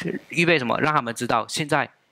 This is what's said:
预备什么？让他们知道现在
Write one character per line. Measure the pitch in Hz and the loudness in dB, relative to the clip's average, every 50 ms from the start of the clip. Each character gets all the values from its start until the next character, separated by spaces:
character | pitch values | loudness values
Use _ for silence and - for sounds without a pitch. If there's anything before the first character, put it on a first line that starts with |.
| - 175 - - - - | -6 -6 -6 -8 -10 -6
预 | - 143 170 | -2 0 2
备 | 165 175 156 | 4 4 2
什 | 127 | 2
么？ | 117 110 - | 0 0 0
让 | - 151 151 | 2 2 2
他 | 147 123 | 2 0
们 | 113 110 | -2 -4
知 | - 123 | -4 -2
道 | 120 127 117 107 | 0 0 0 0
现 | - - - 160 147 | -2 -4 -6 -2 0
在 | 156 147 123 - - _ _ _ | 0 0 0 -2 -8 _ _ _